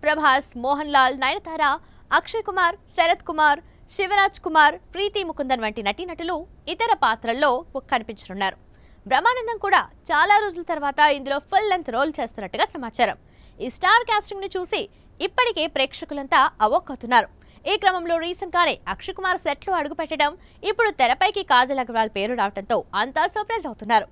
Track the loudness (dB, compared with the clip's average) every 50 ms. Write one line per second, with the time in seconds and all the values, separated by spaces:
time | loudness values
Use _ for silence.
0 | 0 0 0 2 4 4 4 4 0 -4 -12 -6 -2 -2 -2 -2 -2 2 4 4
1 | 4 4 2 0 -2 -2 -2 -4 -6 -10 -4 0 0 0 0 -2 -6 -18 -20 -20
2 | -6 _ 0 0 0 0 -8 -6 -6 -4 -2 0 0 0 0 -4 _ _ 0 0
3 | 2 2 2 0 -2 -8 0 2 4 4 4 2 -4 -20 -20 -20 -20 -18 -6 -4
4 | -2 0 2 2 2 2 0 -4 -8 0 4 6 6 6 4 0 -14 -14 -6 -4
5 | -4 -4 -4 -4 -6 -6 -6 -8 -2 -2 -2 -2 -2 -6 -6 -4 -4 -4 -4 -4
6 | -8 -12 -10 -8 -6 -6 -6 -6 -8 -12 -20 -18 -10 -10 -6 -4 0 -2 0 2
7 | 2 0 0 -2 -4 -4 -2 0 2 2 0 0 -4 -8 -12 -12 -6 -4 -4 -4
8 | -4 -6 -14 -16 -14 -14 -6 -2 -2 -4 -4 _ -20 -20 -20 -20 -20 -20 -20 -20
9 | -4 0 0 2 2 2 0 0 -4 -6 -6 -4 0 2 2 2 2 0 -12 -20
10 | _ -2 0 2 4 4 4 4 2 0 -6 -10 -6 -6 -6 -4 -4 -4 0 2
11 | 4 4 4 0 -2 -4 -4 -4 -4 _ 0 0 2 2 -2 -2 -2 -4 -2 -2
12 | -2 -2 -2 -6 -8 -8 -8 -12 -12 -8 -2 -2 -2 -2 -2 -10 -12 -10 0 0
13 | 0 0 0 -6 _ -20 -20 -20 -20 -20 -14 -10 -10 -10 -8 0 2 4 4 4
14 | 4 2 0 -2 -2 -4 -10 -10 -10 -8 -6 -8 -6 -4 -4 -4 -4 -6 _ _
15 | _ -20 -10 -6 -6 -4 0 0 0 0 0 -2 -4 -4 0 -2 -2 -2 -4 -12
16 | -12 -10 -10 -10 -4 2 4 4 4 4 2 0 0 2 2 0 -2 -4 -14 -12
17 | -4 4 4 4 4 2 -8 -20 -20 -20 -20 -10 -4 -4 -2 2 2 2 2 2
18 | -2 -2 -2 -2 -2 -4 -6 -8 -10 -2 0 2 2 2 0 -4 -6 -10 -10 -8
19 | -8 -12 -10 -4 -2 -2 -2 -2 -2 -4 -6 -4 -4 -2 -2 -2 -2 -4 -6 -8
20 | -6 -6 -2 -2 -2 -2 -2 -6 -20 -20 -20 -8 -4 -4 0 0 0 0 2 2
21 | 2 2 2 2 0 0 0 -2 0 4 4 4 4 4 0 -4 -4 -2 -2 -2
22 | -2 -2 -2 -4 -4 -2 -2 -2 -2 -2 -4 -8 -4 -2 -2 -2 -2 -4 -4 -4
23 | -2 -2 0 0 0 0 -2 -4 -6 -4 -6 -6 -6 -8 -10 -10 -2 2 2 2
24 | 2 0